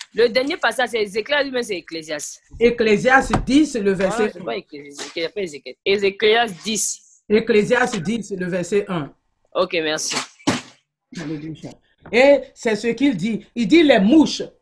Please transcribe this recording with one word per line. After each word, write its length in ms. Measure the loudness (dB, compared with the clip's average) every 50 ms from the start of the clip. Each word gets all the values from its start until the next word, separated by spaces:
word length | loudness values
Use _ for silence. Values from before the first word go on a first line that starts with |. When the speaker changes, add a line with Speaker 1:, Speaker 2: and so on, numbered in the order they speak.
| -20 -10 _
Speaker 1:
Le 160 | 0 0 2
dernier 280 | 2 0 -2 -2 -4
passage, 320 | -2 -2 -2 0 0 -4 -2
c'est 120 | -2 -4 -4
Ézéchiel, 500 | -2 -4 -6 -4 -2 -2 -2 -2 -2 -4
mais 100 | -6 -6
c'est 140 | -6 -8
Ecclésiaste. 680 | -10 -10 -10 -12 -12 -10 -8 -10 -10 -10 -12 -16 -18 _ _ -4 2
Speaker 2:
Ecclésiaste 760 | 2 2 4 2 2 2 2 2 4 4 4 4 4 2 -2 -2 0
dix, 300 | 2 4 4 4 2 0
le 160 | -2 0 0 0
verset 320 | 0 0 -2 0 0 -2
Speaker 1:
Ah, 40 | -4 -4
c'est 120 | -8 -10
pas 120 | -8 -8
Éclé-, 320 | -8 -10 _ -18 -20 -18 -18
Ézéchiel, 420 | -16 -16 -16 -12 -8 -6 -6 -6 -6
pas 80 | -8
Ézéchiel. 340 | -8 -8 -10 -14 -16 -16 -18 -6 _
Ézéchiel 680 | 0 0 2 2 -2 0 2 2 4 4 4 2 0 -4 -8 -8
dix. 580 | -6 -4 -4 -4 -4 -6 -10 _ _ _ _ _ _
Speaker 2:
Ecclésiaste 720 | 2 2 2 4 2 2 4 4 2 2 2 0 -2 -4
dix, 320 | -4 -4 -4 -4 -6 -8 -8
le 140 | -8 -6
verset 380 | -4 -4 -4 -4 0 -2 -2 -2 -2
un. 240 | -4 -6 -6 -8 -12 _ _ _ _ _ _ _ _
Speaker 1:
Ok, 200 | -4 -2 -2 -2
merci. 420 | -2 -2 -2 -4 -4 -4 -6 -6 -6 -8 -10 _ _ -4 -4 -4 -4 -6 -12 -20 _ _ _ _ _ _ _ -14 -12
Speaker 2:
Alléluia. 500 | -10 -10 -10 -10 -10 -12 -14 -14 -16 -18 -18 _ _ _ _ _ _ -4
Et 300 | 2 4 6 6 6 4 2 -6 _
c'est 200 | -6 -4 -4 -4
ce 140 | -2 -2 -4
qu'il 280 | -2 0 0 0 0
dit. 300 | 0 -4 -4 -6 -6 -8 _ _
Il 140 | -4 0 4
dit, 160 | 6 6 6
les 160 | 6 6 6
mouches 420 | 6 6 6 6 6 4 0 -6 -10 -12 -12 _